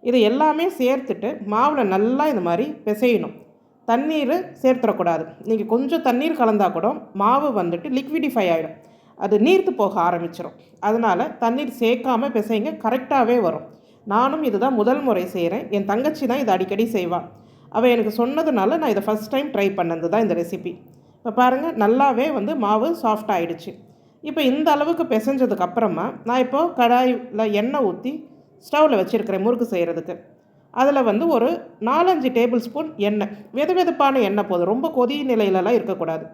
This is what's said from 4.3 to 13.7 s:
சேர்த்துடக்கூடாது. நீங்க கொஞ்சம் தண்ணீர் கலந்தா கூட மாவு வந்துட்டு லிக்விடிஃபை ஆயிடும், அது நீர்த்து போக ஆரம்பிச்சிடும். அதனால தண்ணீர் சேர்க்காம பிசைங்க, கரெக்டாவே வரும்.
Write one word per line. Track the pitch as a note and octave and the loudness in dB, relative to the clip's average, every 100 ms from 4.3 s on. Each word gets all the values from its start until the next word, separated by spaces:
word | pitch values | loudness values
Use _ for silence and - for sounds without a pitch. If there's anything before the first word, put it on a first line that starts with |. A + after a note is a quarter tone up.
| F4 F#4 - | -2 -4 -2
சேர்த்துடக்கூடாது. | C4 B3+ A3+ G3 F3 E3 D#3+ - - | 2 2 0 0 0 0 -4 -12 -4
நீங்க | A3+ G3+ | -2 0
கொஞ்சம் | A3+ C4+ E4 C#4 | 0 0 0 0
தண்ணீர் | A#3+ D#4 D#4+ | 0 0 0
கலந்தா | A3+ G#3+ F#3+ E3+ | 2 4 2 0
கூட | G3 A3 - G3 | -2 -4 -10 -2
மாவு | G3+ C4 D4 G#3+ | 2 2 2 -2
வந்துட்டு | F3 E3+ D4 B3+ | -2 -4 -4 -4
லிக்விடிஃபை | C4 D#4 D4+ B3 F#3+ | -4 -4 -2 0 2
ஆயிடும், | E3 D#3+ - - _ _ - | 0 -2 -10 -20 _ _ -8
அது | G3+ G#3 A#3 | 0 2 6
நீர்த்து | F#4+ F#4+ B3+ | 4 2 0
போக | G3+ G3 E3+ | 0 2 0
ஆரம்பிச்சிடும். | F3 E3+ - D3+ - - _ G3+ | 0 -4 -10 -14 -14 -20 _ -2
அதனால | A3+ A3+ F3+ C#4 - | 0 2 0 -2 -2
தண்ணீர் | A#3 B3 C#4 - | -2 -2 -6 -2
சேர்க்காம | A3+ A#3+ C4 B3 C#4 A3+ | 0 0 0 -2 0 -2
பிசைங்க, | G#3+ A3 B3+ D#4 A3 | -2 -2 -2 -4 -2
கரெக்டாவே | B3+ B3+ C4+ A3+ B3 F#3 | -2 0 0 2 2 2
வரும். | D3+ - | -2 -10